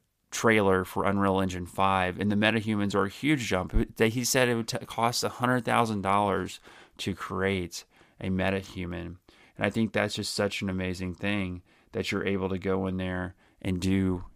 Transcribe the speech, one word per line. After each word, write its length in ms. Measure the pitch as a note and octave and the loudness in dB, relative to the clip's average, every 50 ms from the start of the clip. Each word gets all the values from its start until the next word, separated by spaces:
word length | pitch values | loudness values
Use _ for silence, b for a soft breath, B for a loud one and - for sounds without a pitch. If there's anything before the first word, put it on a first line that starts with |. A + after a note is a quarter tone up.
| _ _ _ _ _ - | _ _ _ _ _ -12
trailer 540 | - - - A#2 A2 G#2+ G2+ G2 F#2+ F#2 F#2 | -8 2 4 6 6 6 6 6 4 4 2
for 200 | - - G2+ - | 0 -2 -2 0
Unreal 360 | G2 G2 G2 G2 G2 F#2+ F#2+ | 2 2 2 2 2 2 2
Engine 240 | F#2+ F#2 F#2 F2+ F2+ | 0 0 -2 -6 -8
five, 540 | F2+ - - F#2+ G2 F#2+ F#2+ F2+ F#2 F2 G2 | -8 -2 0 0 2 2 2 2 0 -2 0
and 100 | G2 G#2 | 0 0
the 60 | G#2 | 2
metahumans 580 | G#2 G#2+ A2 A2 A2+ G#2 A2 G#2+ G#2 G2+ G2 | 4 4 4 2 2 0 0 -2 0 0 0
are 120 | G2 G2 G2 | 2 2 0
a 40 | G2 | 0
huge 380 | - - - C#3+ D#3 C3 A2+ | -2 -4 0 0 0 0 0
jump. 260 | F#2+ G2 F#2 F#2 D#2+ - A2 A2+ - - | 0 0 0 0 2 2 2 2 0 0
They, 140 | - A2+ A2+ | 2 2 2
he 160 | A2 B2+ A#2+ | 2 0 -2
said 240 | - - C3+ B2+ A#2+ | 2 2 4 4 4
it 80 | A#2+ | 2
would 100 | A2+ A2+ | 0 -2
t-, 120 | - - G#2+ | -4 -6 -8
cost 440 | G#2 - - - A2+ A#2+ B2 - | -8 -6 -2 0 0 0 0 0
a 60 | A2+ G#2+ | -4 -4
hundred 360 | - - B2 A#2+ B2+ B2 A#2 | -4 0 0 2 2 2 2
thousand 380 | A#2+ A2+ A#2 A#2 A2 G#2+ G2+ | 2 2 2 2 2 0 -2
dollars 560 | F#2 F#2+ G2 G2+ G#2 G2+ F#2+ F#2 F#2 G#2+ - - B B B B B B B - | 0 2 2 4 4 2 2 0 -2 -4 -8 -12 B B B B B B B -8
to 160 | - G#2+ F2+ | -4 -4 -4
create 720 | - - - F#2+ F#2+ F#2+ G2 G2 F#2 F2 E2+ - - - b b b b b b b | -4 -6 -6 -4 0 0 0 0 0 -2 -6 -10 -14 -16 b b b b b b b
a 100 | - F#2+ | -4 -2
metahuman, 880 | F#2+ F#2 F#2 F#2+ F#2+ F#2+ F#2+ - - F#2+ F2+ F2 F2 F2 E2+ E2+ F2+ - _ b b b b b b | 0 0 2 2 0 -2 -4 -6 -10 -8 -8 -8 -8 -8 -10 -12 -14 -16 _ b b b b b b
and 40 | - | -4
I 100 | - G#2 | -2 -2
think 220 | - A#2 A2+ G2 | 0 0 -2 0
that's 240 | - G#2+ G#2 G#2 - | 2 0 0 0 -2
just 180 | - G2+ - - | -6 -6 -6 -2
such 260 | - G#2 G2+ - - | 0 -2 -2 -2 -2
an 80 | G2+ G2 | -4 -4
amazing 460 | F#2 F#2 F#2 F#2 F2+ F2 F#2 F2+ E2+ | -2 -2 -4 -4 -4 -4 -6 -8 -6
thing 480 | - G2+ G2+ G2+ G#2 F#2+ F#2 F2+ F2+ - b b b b b | -4 -4 -4 -2 -2 -4 -4 -6 -10 -14 b b b b b
that 180 | - G2 F#2+ - | -6 -6 -4 -2
you're 160 | G#2+ F#2+ - | -2 -2 0
able 220 | G2 G2 F#2+ F#2 F#2 | 0 0 0 0 -2
to 100 | F#2+ F2+ | -2 -2
go 300 | F#2 F#2+ F#2+ F#2+ F#2+ F#2+ | -2 0 0 0 0 -2
in 80 | F#2 | -2
there 400 | F#2 F#2 F#2 F2+ F2+ F2+ F#2 - b b b b b | -2 -2 -2 -2 -4 -4 -6 -8 b b b b b
and 180 | - G2 F#2 F2 | -4 -4 -2 0
do 440 | F#2 F#2+ F#2+ G2 F#2+ F#2 F2+ F2 - - - | 0 2 2 4 4 2 0 -2 -6 -10 -14